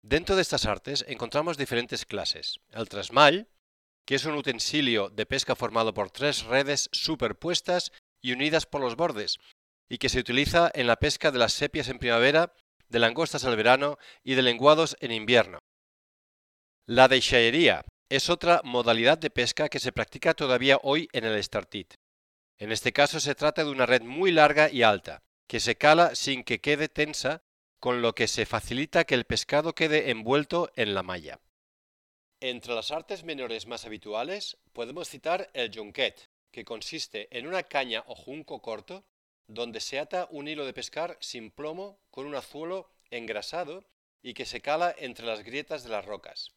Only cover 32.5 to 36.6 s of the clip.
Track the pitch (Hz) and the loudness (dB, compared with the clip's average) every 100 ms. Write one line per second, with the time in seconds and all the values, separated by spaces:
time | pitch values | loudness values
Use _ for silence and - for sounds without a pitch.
32.5 | 123 113 117 107 151 - 190 165 147 127 | -8 -6 -6 -4 -8 -8 -14 -10 -10 -8
33.5 | 113 101 117 117 107 107 107 139 202 - | -8 -10 -14 -12 -14 -8 -6 -6 -8 -10
34.5 | - _ - 117 151 170 139 156 180 190 | -14 _ -12 -12 -10 -14 -10 -4 -4 -4
35.5 | 139 120 107 104 117 120 - _ _ _ | -8 -8 -8 -14 -4 -4 -4 _ _ _
36.5 | - | -18